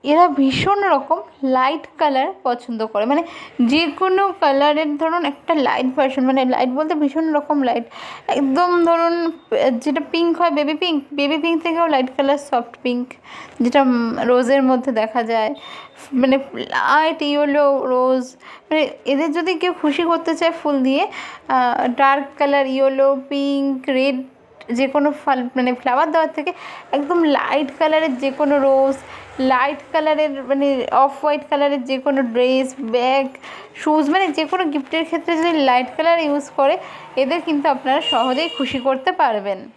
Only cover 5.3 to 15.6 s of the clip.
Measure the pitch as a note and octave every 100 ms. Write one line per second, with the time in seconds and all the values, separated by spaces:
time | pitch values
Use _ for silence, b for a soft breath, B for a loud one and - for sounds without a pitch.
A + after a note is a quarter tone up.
5.3 | C#4+ - D#4+ B3 - B3+ C4 C4+ C4+ B3+
6.3 | C4+ B3+ B3 B3+ C4 D#4 D#4+ D4 D4+ D#4+
7.3 | D4 D4 D4 B3+ A#3+ A#3 B B B -
8.3 | B3 C#4 C4+ F4+ F4 E4+ E4+ E4+ E4+ E4+
9.3 | E4 - A3 B3+ A#3 D4+ D4+ D4 E4 E4+
10.3 | E4 F4 C#4+ D4 D#4 F4+ D4+ C#4 C#4+ C#4+
11.3 | D#4 E4 E4 E4+ E4 E4 C#4+ B3+ - C#4
12.3 | C#4+ C#4+ B3 A#3+ - B3 B3 B3 - B
13.3 | B B B A#3+ C#4 C4+ A#3+ A#3 A3+ A#3
14.3 | B3 B3 C#4 C4 B3+ C4 A3+ A3 B3 A3+
15.3 | A3+ G#3+ C#4+